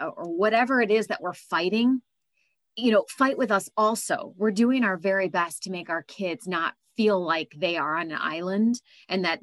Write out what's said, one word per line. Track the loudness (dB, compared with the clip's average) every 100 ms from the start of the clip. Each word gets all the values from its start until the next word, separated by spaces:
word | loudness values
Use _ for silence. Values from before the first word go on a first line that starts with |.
or | -10 -8 -6
whatever | 0 2 2 2 2
it | 4
is | 2 0
that | -4
we're | -6
fighting, | -8 -4 -2 0 2 2 2 -2 _ _ _ _ _ _ -2
you | 2
know, | 4 2
fight | 0 0 2
with | 0
us | 0 -2 0
also. | 2 0 -4 -4 -6 -2
We're | 0
doing | 2 4 4
our | 0 0
very | 0 0 0
best | -2 -4 -6
to | -10
make | -10 -6
our | -8
kids | -8 -8 -6 -6 -4
not | -4 -4 -6 _ 0
feel | 2 2
like | 0 -2 -4 -4
they | -2 0
are | -2 -2
on | -4
an | -4
island | -4 -4 -2 2 2 0 _ -18 -6
and | -2
that | -2 -2